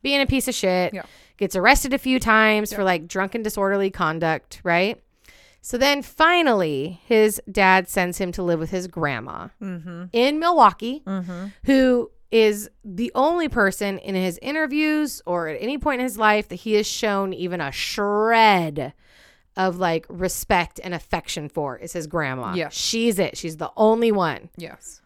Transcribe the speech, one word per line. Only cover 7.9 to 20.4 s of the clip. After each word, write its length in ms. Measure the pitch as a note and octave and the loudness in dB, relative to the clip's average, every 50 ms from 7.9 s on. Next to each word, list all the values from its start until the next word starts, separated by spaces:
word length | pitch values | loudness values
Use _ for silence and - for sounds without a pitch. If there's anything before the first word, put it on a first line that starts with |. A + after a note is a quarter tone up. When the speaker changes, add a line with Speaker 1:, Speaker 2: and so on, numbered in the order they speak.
| - G3+ F3+ F3 F3 | -2 -2 -2 -2 -2
Speaker 1:
him 140 | - G3 F3+ | -4 -6 -6
to 100 | F3 - F3+ | -4 -4 -2
live 160 | F3 E3+ D#3+ | 0 0 0
with 100 | D#3+ D#3+ | -2 -4
his 160 | F#3+ F#3 F3+ | -6 -6 -6
grandma 640 | F#3 - E3+ D#3 C#3+ C3+ A2+ A2+ C3 D#2+ - - G3 _ _ | -6 -6 -4 -4 -2 -4 -6 -8 -10 -12 -12 -14 -14 _ _
Speaker 2:
Mm-hmm. 440 | G3+ G3 F3+ E3+ D#3 F3+ F3 E3+ F3+ F3+ - | -12 -10 -10 -10 -12 -14 -14 -14 -14 -4 0
Speaker 1:
in 260 | A#3 B3 C#4 D4 D#4 | 2 2 2 0 0
Milwaukee, 640 | E4 E4+ F4+ D#4+ B3 G3+ F3+ - G#3 A#3+ C4 D4+ _ | 0 2 4 6 6 6 6 2 -8 -8 -8 -8 _
Speaker 2:
Mm-hmm. 420 | F#3+ F#3+ F#3+ F3+ F3 F3+ F3 F#3+ G3+ - _ - | -6 -6 -6 -6 -8 -10 -10 -12 -12 -14 _ 0
Speaker 1:
who 460 | - C#4 C4 C4 B3+ B3 A#3+ A#3 - _ - - _ | 2 4 4 6 4 4 2 0 -4 _ -20 -12 _
is 380 | - A3+ A3 G#3+ G#3 G#3 G#3 - _ _ _ | 2 4 4 4 2 0 -8 -14 _ _ _
the 260 | G#3+ F#3 F3+ A#3+ - - | -12 -6 -4 -4 -2 0
only 340 | B3 C4 D#4 E4+ F4 E4 D4 | 0 2 2 2 0 -2 -2
person 480 | - A#3+ G#3 G3 F#3+ - G#3 G3+ G3 | 0 2 2 2 0 -2 -4 -4 -4
in 160 | F#3 - - F#3+ | -6 -6 -4 -2
his 220 | F#3 F#3 F#3 E3+ - - | -2 -2 -2 -4 -4 -8
interviews 760 | C4 D4 D#4+ D#4 C4+ C#4 D4+ D#4 D#4 D4+ D4+ D4+ C4+ - - _ | -6 -2 -2 -2 -2 0 0 0 2 0 0 -2 -2 -6 -10 _
or 220 | F3 F3 F3 E3 | -4 -4 -2 -2
at 100 | D#3 D#3 - | -4 -6 -6
any 180 | - A3+ C#4+ C#4+ | -6 -6 -6 -2
point 200 | - D4+ C4+ B3 | -2 -2 -2 0
in 40 | B3+ | -2
his 120 | B3+ G3+ | -4 -2
life 300 | G#3 A3 G#3+ G#3 G#3+ G#3 | 2 4 4 4 2 0
that 80 | _ F#3+ | _ -12
he 160 | F3+ - A3+ G#3+ | -10 -4 0 0
has 120 | G#3 G#3 | 2 0
shown 480 | - - - - G#3+ G3+ G3 G3 F#3+ F#3 | 0 -4 -2 -2 0 0 0 -2 -4 -6
even 260 | - F3+ F3+ F3+ F3 | -6 -6 -6 -4 -4
a 120 | D3+ C#3 | -6 -6
shred 1200 | C3+ - - - - - G3+ G3+ G#3 G#3 G#3+ A3+ A#3 A3+ A3+ G#3+ G3+ F3+ E3+ D#3+ D3 D3 C3 C3 - _ _ _ _ _ _ _ _ _ _ _ _ | -6 -6 -8 -6 -4 -2 -2 0 0 2 2 4 6 6 6 6 6 4 2 -2 -4 -6 -8 -8 -10 _ _ _ _ _ _ _ _ _ _ _ _
of, 200 | G3+ F#3 F#3+ E3+ | -2 -2 -2 -2
like, 280 | F3+ F#3 E3+ E3 E3 - _ | -2 -2 -2 -2 -2 -6 _
respect 680 | - F3 F#3 F3+ - - | -8 -6 -4 -4 -4 -6